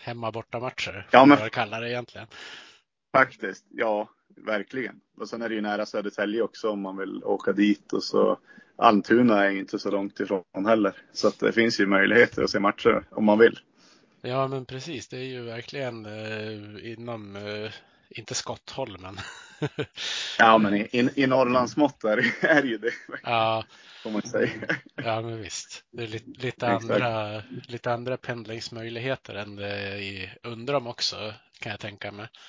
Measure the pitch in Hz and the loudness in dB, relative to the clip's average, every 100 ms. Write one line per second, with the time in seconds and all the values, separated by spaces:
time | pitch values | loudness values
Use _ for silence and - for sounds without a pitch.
0 | - 120 113 110 - 117 123 - - - | -12 -8 -6 -6 -8 -8 -8 -6 -8 -8
1 | - 123 135 143 110 127 107 110 117 123 | 8 10 12 10 6 -2 -4 -4 -6 -6
2 | 120 - 110 - - - - _ _ _ | -8 -14 -16 -16 -18 -18 -20 _ _ _
3 | _ 131 127 - 101 98 _ - 117 104 | _ 4 4 0 -10 -10 _ -4 0 0
4 | 107 _ _ - 107 107 98 131 107 104 | -2 _ _ -12 -4 -4 -4 -8 -8 -10
5 | _ - 107 117 113 110 107 104 107 110 | _ -14 -12 -8 -4 -4 -2 -2 -2 -4
6 | 101 - 101 113 104 - 110 104 95 95 | -6 -4 -2 0 -2 -2 -4 -4 -6 -8
7 | 95 101 - 101 - 98 104 101 _ 101 | -8 -6 -2 -2 0 2 2 2 _ -6
8 | - 104 101 95 _ - _ - 117 104 | -2 2 2 2 _ -20 _ 4 6 6
9 | - 113 123 104 101 98 95 104 101 98 | 4 4 6 4 2 0 -6 -6 -2 -2
10 | 101 - 101 98 - - 101 110 98 - | -4 -6 -4 -4 -4 -4 2 4 2 -2
11 | - - 107 - 110 110 117 117 98 98 | -14 0 0 2 0 4 2 2 2 4
12 | 98 110 123 - - 104 101 - 117 107 | 6 6 6 4 -2 2 0 2 2 2
13 | - - 107 107 117 - - _ _ _ | -2 0 4 8 8 6 -10 _ _ _
14 | _ _ 120 131 135 135 123 131 135 135 | _ _ -6 -2 -2 -4 -8 -12 -10 -12
15 | - 127 131 127 117 113 - 139 131 117 | -10 -12 -10 -10 -10 -12 -10 -8 -8 -8
16 | 107 107 107 110 110 107 104 104 113 113 | -12 -10 -8 -8 -8 -10 -12 -14 -14 -12
17 | 117 113 101 98 104 107 107 - _ _ | -10 -10 -12 -12 -10 -8 -8 -12 _ _
18 | _ - 110 127 - 117 - - 127 95 | _ -18 -8 -8 -8 -12 -12 -10 -10 -10
19 | - 92 - - - - 147 - 143 - | -14 -14 -14 -16 -20 -8 -8 -6 -10 -10
20 | - - - - 113 110 104 101 113 123 | -8 -8 -6 4 8 8 6 0 0 0
21 | 127 139 131 131 123 127 120 - 147 - | 0 2 2 4 4 2 0 2 0 0
22 | 110 107 123 - 175 151 135 110 113 - | 0 2 0 0 4 4 4 -2 -4 -6
23 | - 120 - 117 113 110 107 - - - | -12 -12 -2 0 2 0 -4 -16 -20 -14
24 | 113 107 117 107 127 110 - 135 - - | -6 -6 -4 -2 -2 -2 -6 -6 -6 -8
25 | 117 110 113 113 101 - - - - 120 | -4 -4 -4 -10 -10 -12 -12 -16 -16 -12
26 | 117 110 - - 127 - 120 117 113 113 | -10 -10 -12 -8 -8 -4 0 0 0 0
27 | 123 110 104 107 107 123 - 117 127 120 | 0 -2 -4 -8 -12 -14 -12 -8 -4 -4
28 | 120 127 - 120 110 113 - 113 113 117 | -4 -8 -8 -10 -10 -12 -12 -12 -10 -8
29 | 131 131 - 101 101 101 101 101 101 101 | -6 -6 -8 -12 -10 -8 -8 -6 -6 -8
30 | 98 98 98 - 120 117 120 143 120 - | -8 -10 -12 -12 -14 -10 -4 -4 -4 -6
31 | - 107 107 107 _ - 117 101 107 101 | -6 -4 -10 -12 _ -14 -10 -10 -10 -10
32 | 104 101 110 - | -12 -12 -16 -18